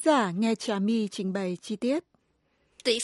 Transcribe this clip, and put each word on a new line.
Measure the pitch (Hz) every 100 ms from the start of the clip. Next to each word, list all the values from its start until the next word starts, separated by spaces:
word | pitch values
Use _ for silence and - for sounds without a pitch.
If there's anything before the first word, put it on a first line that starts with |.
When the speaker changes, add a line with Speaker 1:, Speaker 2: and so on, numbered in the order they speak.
| 320
Speaker 1:
giả | 285 196
nghe | 175 226 220
Trà | - 196
My | 202 226 208
trình | - 190
bày | 190 185 175
chi | - 214
tiết. | 247 302 - _ _ _ _ _ _ -
Speaker 2:
Tỷ | - 233